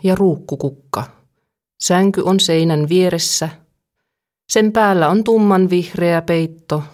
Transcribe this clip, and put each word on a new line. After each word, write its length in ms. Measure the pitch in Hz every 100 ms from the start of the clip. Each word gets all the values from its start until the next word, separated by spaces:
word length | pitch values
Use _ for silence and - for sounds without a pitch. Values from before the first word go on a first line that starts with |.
ja 120 | 190 185
ruukkukukka. 880 | 190 147 - 135 139 - _ - - _ _ _ _ _ _ -
Sänky 420 | - 180 196 196
on 180 | 180 190
seinän 500 | - 165 165 151 151
vieressä. 600 | 180 180 165 - - 160 - _ _ _ _ _ _ _ _ -
Sen 200 | 220 214
päällä 380 | 220 208 185 156
on 140 | 196
tumman 460 | 226 226 208 190 185
vihreä 520 | 180 175 - 170 170
peitto 640 | 165 165 160 160 - 151 147